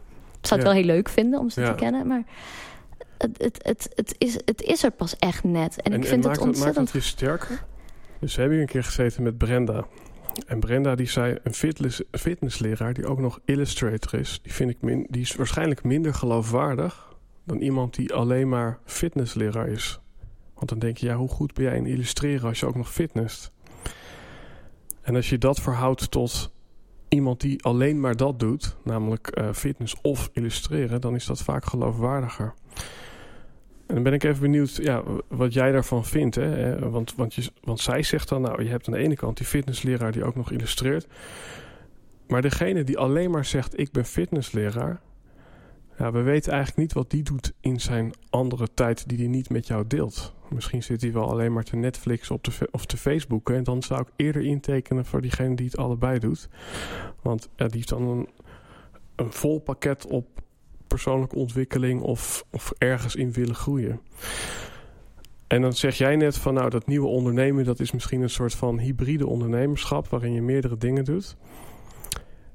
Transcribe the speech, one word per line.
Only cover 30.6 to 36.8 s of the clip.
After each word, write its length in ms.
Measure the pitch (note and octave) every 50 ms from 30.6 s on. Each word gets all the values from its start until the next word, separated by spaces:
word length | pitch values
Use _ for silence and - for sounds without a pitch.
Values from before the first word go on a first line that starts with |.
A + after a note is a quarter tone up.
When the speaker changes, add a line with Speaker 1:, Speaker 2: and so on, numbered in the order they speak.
| - - D3+ D3+ C3 A#2 A#2+ B2
Speaker 2:
dan 140 | B2 A#2 A#2+
is 100 | B2 -
dat 160 | - C3 -
vaak 240 | - - C#3 C3+ -
geloofwaardiger. 880 | - - B2 B2 A#2+ A2+ A#2 A#2 B2+ C#3 C3+ B2+ A#2 - - G#2+ A2+ - - - - - - - - - - - - - - - - - - - - - - - - - - -
En 60 | - F#3
dan 100 | B2 B2
ben 100 | C3+ C#3
ik 100 | C#3+ -
even 180 | D3+ C#3+ C#3
benieuwd, 340 | C#3+ C#3+ D3 D3 C#3+ C3+ - -
ja, 220 | D3+ C#3+ B2+ A2+ -
w-, 160 | - - - -
wat 260 | - - B2 B2+ A#2+ A#2
jij 180 | C3 B2+ C3+
daarvan 340 | C3+ C3+ B2 - B2+ A#2 A2
vindt, 300 | - - D3+ D3 A#2+ -
hè? 100 | B2 -
Hè, 420 | D#3 D3 - B2 B2+ B2 -